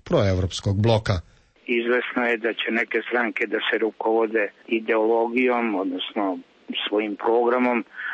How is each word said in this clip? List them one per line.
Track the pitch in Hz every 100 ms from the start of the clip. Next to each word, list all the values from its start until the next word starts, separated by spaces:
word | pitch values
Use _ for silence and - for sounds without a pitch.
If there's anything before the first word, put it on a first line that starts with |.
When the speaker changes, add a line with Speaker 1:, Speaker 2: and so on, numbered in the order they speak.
Speaker 1:
proevropskog | - 165 101 90 92 - 101 98
bloka. | 113 110 - 90 - - _ _ -
Speaker 2:
Izvesno | 120 120 123 - 127 120
je | 113
da | 113
će | 104 -
neke | 113 113 113 -
stranke | 120 117 - 110
da | 110 -
se | 110
rukovode | 107 - 113 113 110 113 101 - -
ideologijom, | 113 110 113 110 117 117 120 123 120 117
odnosno | 95 95 90 - 110 98 87 - _ - 120 -
svojim | 104 107 98
programom, | 113 117 120 123 123 117 - - -